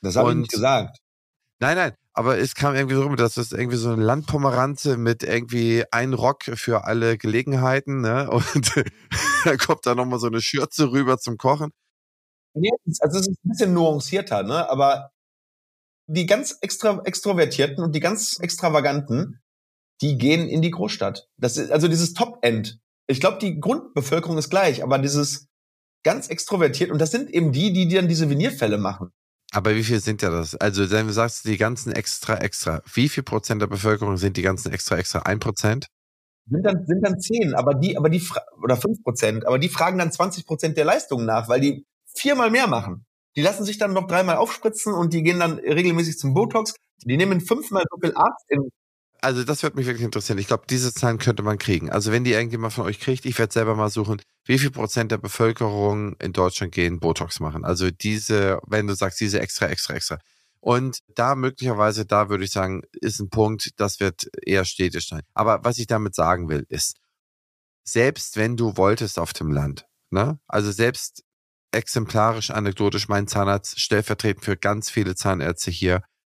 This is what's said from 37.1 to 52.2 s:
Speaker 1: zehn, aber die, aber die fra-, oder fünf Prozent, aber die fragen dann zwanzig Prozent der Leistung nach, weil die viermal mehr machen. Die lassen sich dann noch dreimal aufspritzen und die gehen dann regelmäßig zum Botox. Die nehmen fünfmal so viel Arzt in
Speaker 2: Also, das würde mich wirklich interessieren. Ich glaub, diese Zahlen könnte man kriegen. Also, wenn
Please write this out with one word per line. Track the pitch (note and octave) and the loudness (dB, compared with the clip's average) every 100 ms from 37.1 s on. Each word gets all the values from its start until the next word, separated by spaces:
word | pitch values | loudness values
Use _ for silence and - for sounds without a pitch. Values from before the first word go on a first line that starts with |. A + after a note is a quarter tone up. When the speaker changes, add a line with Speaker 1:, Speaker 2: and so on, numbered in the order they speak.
| F#3 | 0
Speaker 1:
zehn, | - A#3 E3+ | -2 0 0
aber | B2 C3+ | 2 2
die, | C#3 F3+ - | 2 2 2
aber | D#3 | 2
die | E3+ | 2
fra-, | - - - - | 0 -8 -8 -4
oder | A#2+ A#2+ | 0 2
fünf | G3+ A3 | 2 -2
Prozent, | - - G#2+ A2 - | -2 0 0 2 0
aber | B2+ | 2
die | C3+ | 0
fragen | - E3+ F#3 | 0 0 2
dann | E3 | 0
zwanzig | - F#3 F3+ - | 0 -2 -2 -6
Prozent | D#3 D#3+ D#3 | -4 -2 2
der | D#3 | 2
Leistung | C#4 - B2+ A2+ | 2 0 -2 0
nach, | A2 A2+ | 0 2
weil | B2+ | 2
die | C#3+ C#3+ - _ - - | 2 -2 -8 _ -14 -4
viermal | C#4 C4+ A3+ | 0 2 4
mehr | A3+ A#3+ | 4 2
machen. | A#2+ G2 F2 _ _ _ D3 | 0 -4 -10 _ _ _ 0
Die | |
lassen | E3 G#3 | 0 2
sich | G#3 G#3 | -4 -2
dann | G#3 | 0
noch | F#3+ F3+ | 0 0
dreimal | F3 F#3 D#3+ | 2 2 2
aufspritzen | A3+ - A3 A3 G#3+ | 0 0 -4 -2 -2
und | F3+ E3+ | 0 2
die | E3 | 2
gehen | D#3+ F3 | 2 2
dann | E3 D#3 | 0 0
regelmäßig | B2 D3+ F3+ E3+ E3 D#3 | 0 2 2 2 0 -2
zum | C#3 | 0
Botox. | D3 A3+ A3+ G#3+ - _ _ | 2 2 0 -2 -8 _ _
Die | A#2+ C#3+ | -2 2
nehmen | F#3+ F3+ | 4 2
fünfmal | - A#3+ - G3 E3+ | 0 -2 0 -2 -2
so | F3 | -2
viel | - - | -2 2
Arzt | G3 - - | 2 0 -2
in | C#3+ C3+ - _ _ _ - | -2 -2 -8 _ _ _ -4
Speaker 2:
Also, | C3 B2 | -2 0
das | B2 C#3+ | 0 -2
würde | D3+ C3+ | -2 -2
mich | B2+ | -2
wirklich | A#2 | -2
interessieren. | A#2 G#2+ - G2 | -2 -2 -2 -2
Ich | G2 | 0
glaub, | A2+ - | -2 0
diese | B2+ B2 | -2 -2
Zahlen | - B2 A2+ | 0 0 0
könnte | A#2+ G#2+ | 0 0
man | G#2 G2+ | 0 -2
kriegen. | - F2 D#2+ | 2 0 2
Also, | G2+ G#2+ | -2 2
wenn | A#2 | 2